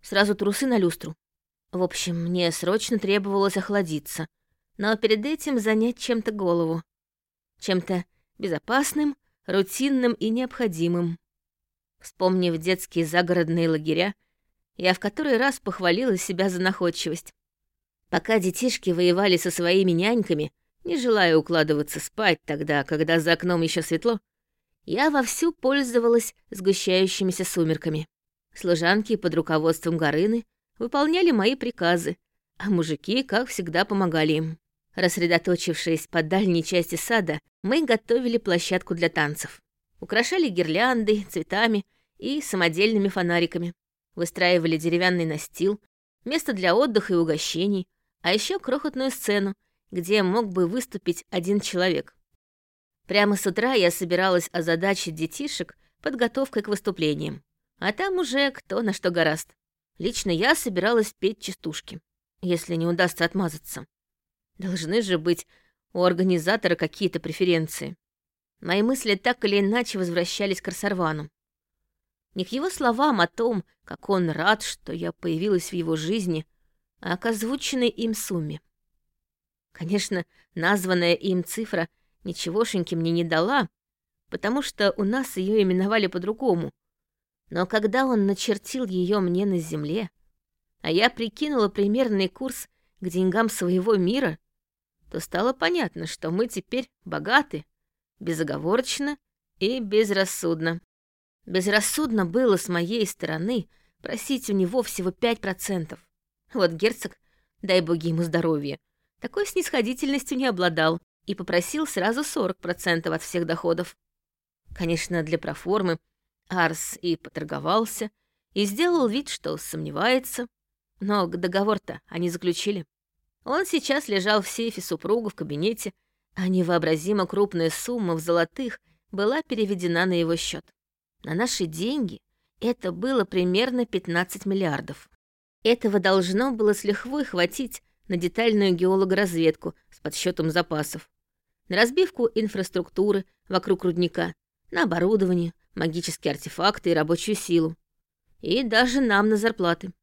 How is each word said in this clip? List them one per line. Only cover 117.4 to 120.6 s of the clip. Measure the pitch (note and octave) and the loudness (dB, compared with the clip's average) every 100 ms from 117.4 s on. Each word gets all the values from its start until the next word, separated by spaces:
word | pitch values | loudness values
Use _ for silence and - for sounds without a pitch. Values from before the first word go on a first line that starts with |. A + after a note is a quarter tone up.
| D3+ C#3+ D3+ G3+ A3+ - G#3+ _ _ _ _ | -8 -6 0 0 0 -4 -10 _ _ _ _
и | G3 G3+ | -2 -2
сделал | G3+ F4 F4 B3 | 2 2 4 2
вид, | A#3 C#4 | 0 -4
что | - - D3+ | -8 -8 -8
сомневается, | - D#3 D#3 D3 G#3+ B3+ B3+ - A#3+ _ | -8 -8 -6 -2 2 0 -2 -8 -10 _